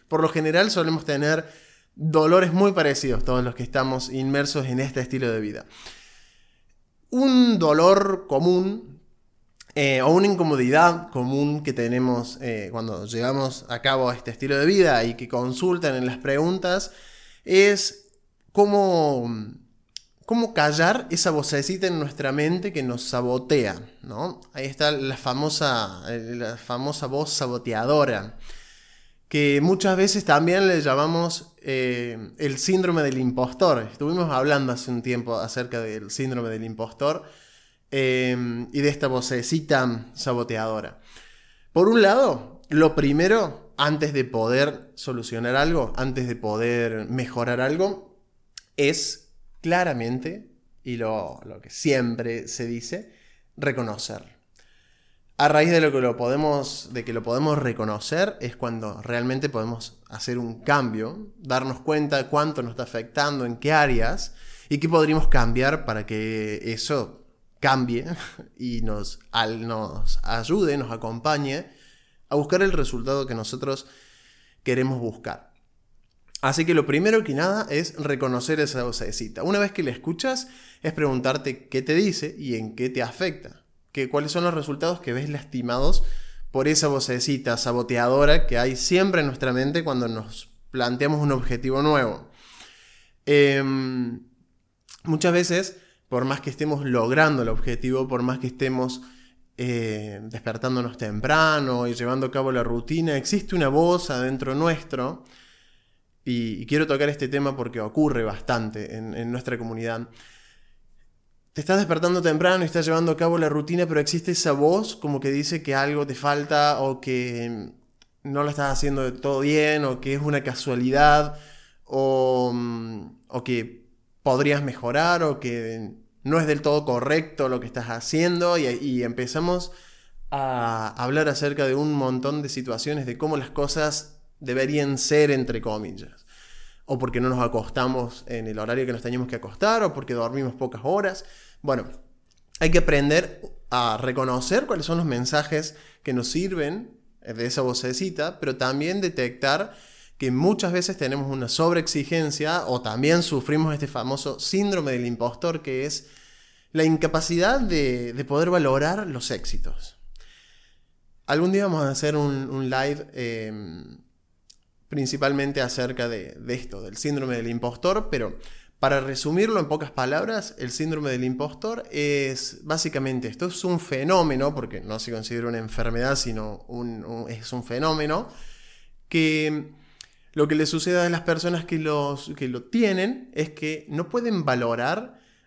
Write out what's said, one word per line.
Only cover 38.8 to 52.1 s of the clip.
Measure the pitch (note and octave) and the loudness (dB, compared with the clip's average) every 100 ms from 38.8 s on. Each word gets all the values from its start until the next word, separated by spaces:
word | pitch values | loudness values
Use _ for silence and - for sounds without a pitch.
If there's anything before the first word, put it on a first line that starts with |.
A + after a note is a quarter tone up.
de | C#3+ | 0
esta | C#3+ C#3+ | 2 0
vocecita | B2+ B2 B2+ A#2+ D#3+ D3+ C#3 B2+ A2+ A2+ | 0 -2 -4 -2 -2 2 2 2 -2 -8
saboteadora. | - C#3 A#2+ A#2 A2+ A2 A2 - - - - - - _ _ _ | -8 -4 -2 -2 -4 -2 -4 -8 -14 -20 -20 -20 -20 _ _ _
Por | D#3+ F#3+ | 4 6
un | A#3 | 8
lado, | G3 A#3 C4 B2+ - - - | 8 6 4 2 -6 -18 0
lo | D3+ D#3+ | 4 6
primero, | D#3 C#3 C#3+ F#3 A3 F3 A#2+ - - | 4 2 4 4 4 2 -6 -8 0
antes | C#3+ D3+ D3+ | 0 2 0
de | C#3+ B2 | 0 0
poder | A#2 A2+ B2+ D3 D3 - - | 0 2 4 2 0 -12 -12
solucionar | - B2 A2+ A2+ A#2+ C3 | -8 -6 -6 -4 0 2
algo, | D3+ E3 A2+ A2 | 2 2 0 -2
antes | C3 B2+ B2 | -2 -2 -4
de | A#2+ | -4
poder | A2 G#2+ A#2 A#2+ A#2 A2 G#2 | -2 0 0 0 0 -2 -4
mejorar | B2+ B2 A#2+ A#2+ B2 | -4 -4 -2 -2 0
algo, | C3+ D#3+ G3 F#3+ - _ _ _ _ - - - | 0 0 0 -2 -14 _ _ _ _ -20 -8 0
es | C#3+ D#3+ - - _ - - - | 2 2 -2 -8 _ -20 -20 -8
claramente, | E3 F3 F3 B2 A#2 B2+ D#3+ G3+ - _ _ - | 0 2 2 0 -2 -4 -6 -10 -16 _ _ -14
y | - A#2 | -8 -4
lo, | A2 A2 E2 - - | -2 -2 -6 -10 -16
lo | - | -18
que | - | -16
siempre | - D#3 C3+ A#2+ | -4 0 2 2